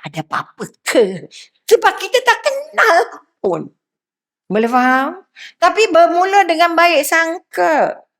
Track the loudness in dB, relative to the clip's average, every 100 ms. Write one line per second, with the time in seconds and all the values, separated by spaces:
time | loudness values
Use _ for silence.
0 | -14 -14 -8 -8 -8 _ -16 _ -4 0
1 | 0 -2 -14 -20 -20 _ 0 2 2 -4
2 | -4 -4 0 0 -2 -6 -10 -2 2 2
3 | 0 -8 _ _ -4 -4 -8 _ _ _
4 | _ _ _ _ _ -2 0 0 0 0
5 | -2 -8 _ _ -20 _ 0 2 2 4
6 | 4 2 2 2 2 2 0 2 2 2
7 | 0 0 -2 -6 _ -4 0 0 0 -4
8 | _